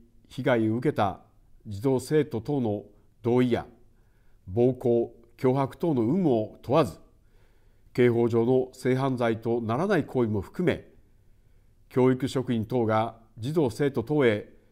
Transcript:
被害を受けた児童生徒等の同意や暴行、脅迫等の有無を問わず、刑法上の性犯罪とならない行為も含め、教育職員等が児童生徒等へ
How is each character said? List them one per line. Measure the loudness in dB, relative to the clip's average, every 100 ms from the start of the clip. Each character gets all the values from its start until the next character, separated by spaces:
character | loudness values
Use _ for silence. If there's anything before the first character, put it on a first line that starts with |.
| -20 _ -16
被 | -6
害 | 0 2 2
を | 0
受 | -2
け | 0
た | -2 -2 _ _ -20 -20 -14
児 | -4
童 | 0 0
生 | 0 0
徒 | 0 -4
等 | -4 -2
の | -2 -4 -8 -20 _ _
同 | 0 2
意 | 2
や | 0 -4 -16 -20 _ _ _ -20 -20 -6
暴 | 2 2
行、 | 2 0 0 0 -8 -20 -4
脅 | 0 0
迫 | -2 -4
等 | -2
の | 0
有 | 0
無 | 0 2
を | 0 -2 -8
問 | -2 0
わ | 0
ず、 | -4 -20 _ _ -20 -20 _ _ _ -8
刑 | 2 2
法 | 4 2
上 | 2 2
の | 2 0
性 | -4 -2 0
犯 | -2 -2
罪 | -2 -2
と | -2 -2
な | -2 -2
ら | 0
な | -2
い | -2
行 | -2
為 | -2
も | -2
含 | -6 -4 -2
め、 | -2 -6 -20 -20 _ -20 -20 _ -20 _ _ -6
教 | 2 2
育 | 2 -2
職 | -4 -2
員 | -4 -2
等 | -2 0
が | 0 0 -6 -20 -12
児 | -6
童 | 0 0
生 | 0 -2
徒 | -2
等 | -2 2 2
へ | 2 -2 -18 _